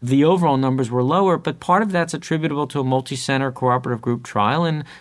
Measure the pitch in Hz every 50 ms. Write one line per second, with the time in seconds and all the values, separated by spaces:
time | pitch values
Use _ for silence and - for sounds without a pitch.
0 | - 120 135 139 143 175 185 185 175 156 139 131 135 131 131 131 131 113 120 127
1 | 123 131 156 185 196 190 170 147 - 160 - - - - 175 196 226 208 190 180
2 | 170 165 - 175 - - 165 156 156 160 151 143 147 135 - 147 135 131 131 131
3 | 127 - 139 127 - - 139 135 135 135 127 - 135 127 123 127 123 127 123 113
4 | - 120 120 120 120 - - 110 104 107 131 156 175 165 156 151 147 - - -